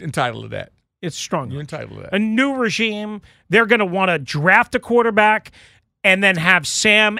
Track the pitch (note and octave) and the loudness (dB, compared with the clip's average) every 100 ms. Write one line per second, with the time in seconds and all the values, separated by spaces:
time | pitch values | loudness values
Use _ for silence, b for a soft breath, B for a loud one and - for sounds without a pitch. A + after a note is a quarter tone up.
0 | D#3 C#3 B2+ A2+ A2 G#2+ - _ _ _ | -8 -4 -4 -6 -10 -12 -12 _ _ _
1 | E3 - - E3+ B2+ C3+ C#3+ D#3 A2 G#2 | -12 -10 -6 -6 -6 -10 -12 -12 -14 -16
2 | - G3 A3 A3 C#4 C4 A3+ E3 A3 G#3 | -6 -2 0 0 0 0 -2 -2 -4 -4
3 | G#3+ G#3 b b - G3+ A3+ A#3 G3 F#3 | -10 -12 b b 0 2 4 2 2 0
4 | F#3 E3 B2+ D3 E3 G#3 A#3 B3 - A#3+ | 0 -2 -4 -2 4 4 4 -2 0 0
5 | A#3 G#3 G#3+ G#3+ - b b b _ _ | 2 4 2 2 -4 b b b _ _
6 | G3 F#3+ G3 F3+ E3+ F3+ C#3+ - A3 G#3+ | 2 4 2 2 2 2 2 -2 2 4
7 | G#3+ G#3+ | 2 0